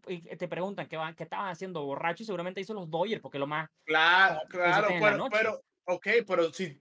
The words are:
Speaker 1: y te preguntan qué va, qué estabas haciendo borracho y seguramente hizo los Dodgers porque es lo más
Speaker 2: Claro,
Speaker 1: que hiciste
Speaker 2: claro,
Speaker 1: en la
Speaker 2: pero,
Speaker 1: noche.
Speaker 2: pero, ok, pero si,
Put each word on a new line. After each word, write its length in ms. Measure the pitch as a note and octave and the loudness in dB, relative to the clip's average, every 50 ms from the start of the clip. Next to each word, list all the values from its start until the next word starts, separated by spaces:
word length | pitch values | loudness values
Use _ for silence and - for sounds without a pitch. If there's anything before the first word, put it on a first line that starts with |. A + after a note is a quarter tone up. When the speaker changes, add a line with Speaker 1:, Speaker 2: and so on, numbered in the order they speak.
| _ - | _ -10
Speaker 1:
y 140 | F#3 E3+ | -12 -12
te 260 | E3+ - F#3 E3 F3+ E3 | -12 -14 -10 -10 -8 -6
preguntan 400 | E3+ D#3+ F3+ G3+ G3+ F3+ D3+ - | -4 -4 -4 -4 -6 -8 -10 -8
qué 100 | E3 D#3 | -8 -6
va, 160 | D#3 D#3+ E3 | -6 -8 -8
qué 80 | - D#3+ | -10 -12
estabas 280 | D#3 - G3 G3+ F#3+ | -10 -8 -6 -6 -6
haciendo 320 | F3 - F#3+ F#3 F3 D#3+ C#3+ | -6 -8 -10 -8 -6 -6 -6
borracho 380 | C#3 C#3 - - - C4 - A3+ | -4 -4 -4 -2 -4 -4 -4 -6
y 20 | |
seguramente 360 | A3 F#3+ E3+ E3+ F#3 F#3 G3 | -6 -6 -6 -6 -6 -8 -8
hizo 120 | F#3+ - G#3+ | -8 -8 -8
los 160 | G3+ F3+ D#3+ | -8 -6 -4
Dodgers 320 | D#3+ E3 F3+ A3+ G#3+ D#3+ | -2 -2 0 0 -2 -4
porque 160 | - C3 - C#3 | -6 -8 -6 -4
es 40 | |
lo 60 | C#3 C#3+ | -4 -2
más 220 | D3+ D#3 D#3+ - _ _ _ | -2 -4 -4 -6 _ _ _
Speaker 2:
Claro, 540 | - D#3 D#3 D#3+ E3+ F3 F#3 G3 F#3 E3 D#3 D#3 - - F3+ F3 | 0 2 4 6 6 8 8 6 6 4 0 -6 -6 -2 0 2
Speaker 1:
que 60 | F3 | 4
hiciste 120 | F3 G3+ | 4 4
Speaker 2:
claro, 140 | G#3+ G3+ F3+ | 4 2 2
Speaker 1:
en 80 | E3+ G#3 | 4 4
la 60 | G#3 | 4
Speaker 2:
pero, 60 | G3+ - | 4 2
Speaker 1:
noche. 200 | F3+ C4+ G#3 A3 | 0 0 0 0
Speaker 2:
pero, 260 | A3 A3 G3+ - - _ _ _ _ | 0 0 -2 -4 -10 _ _ _ _
ok, 220 | F3 F3+ F3 - G3 A3 A#3 G#3 | -4 -4 -2 0 2 2 2 2
pero 280 | F#3+ F#3 E3+ E3+ D#3+ - | 2 2 2 2 2 0
si, 260 | - F#3 D#3+ C#3 - | -4 -6 -6 -8 -10